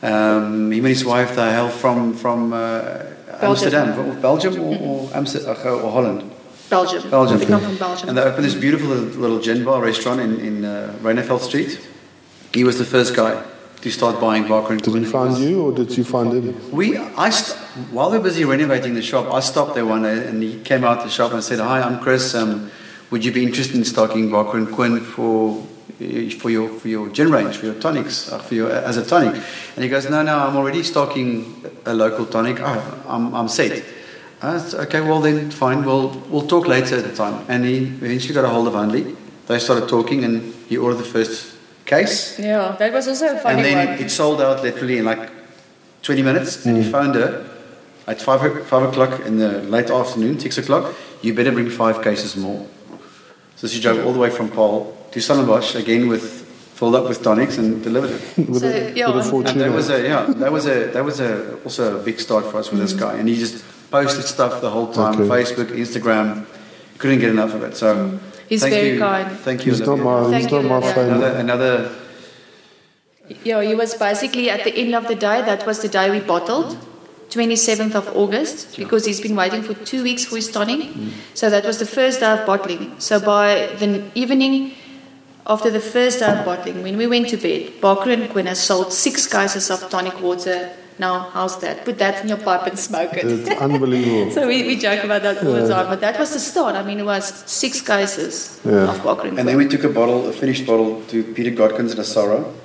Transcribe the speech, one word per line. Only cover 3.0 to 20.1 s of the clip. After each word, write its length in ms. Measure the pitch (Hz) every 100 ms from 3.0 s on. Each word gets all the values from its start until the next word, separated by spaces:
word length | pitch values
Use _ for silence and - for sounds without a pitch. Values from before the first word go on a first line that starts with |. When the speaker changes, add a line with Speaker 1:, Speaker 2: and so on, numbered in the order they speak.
| - - - -
Speaker 2:
Belgium. 100 | 202
Speaker 1:
Amsterdam, 360 | 202 147 147 123 107
or 140 | 135 -
Belgium 380 | 131 151 190 185
or, 140 | 160
Speaker 2:
Mm-hmm. 100 | - -
Speaker 1:
or 200 | 139 135 -
Amster-, 320 | 143 139 -
uh, 360 | 117 127 123
or 80 | 110
Holland? 320 | 113 123 - - - - - -
Speaker 2:
Belgium. 320 | 190 180 170 -
Speaker 1:
Belgium. 260 | 135 127 107
Speaker 2:
They 60 | 98
come 160 | 208
from 140 | - 190
Belgium. 320 | 185 180 -
Speaker 1:
And 80 | 127
they 40 |
opened 200 | 135 131
this 120 | 143 98
beautiful 340 | 139 151 143
little, 320 | 127 - 135
little 180 | 123 113
gin 240 | 113 117
bar 180 | 120 135
restaurant 380 | 117 110 127 127
in, 120 | 117 113
in, 260 | 110 104 104
uh, 280 | 104 104 107
Reineveld 380 | 113 117 120 127
Street. 380 | - 139 165 - - - - - - - -
He 100 | 120
was 140 | 123 123
the 60 | 120
first 300 | 131 123 120
guy 180 | 113 110 - - - -
to 80 | 120
start 280 | 107 120 110
buying 260 | 113 110 107
vodka 260 | 110 107
and 80 | 110
Speaker 3:
Did 120 | 110
he 60 | 113
Speaker 1:
Quinn. 40 | 113
Speaker 3:
find 320 | 131 127 127
you 240 | 135 190 156
or 60 |
did 240 | 123 120 123
you 60 |
find 300 | 120 127 117
him? 220 | 123 120 - -
Speaker 1:
We, 260 | 143 208 -
I 320 | - - 190
st-, 260 | 220 - - - 131 127
while 180 | 117 156
we 60 | 220
were 60 |
busy 200 | 185 165 147
renovating 500 | 135 151 131 123 120
the 60 |
shop, 280 | 110 107 104
I 100 | 120
stopped 340 | 131 - 147 139
there 100 | 113
one 160 | 113
day 240 | 110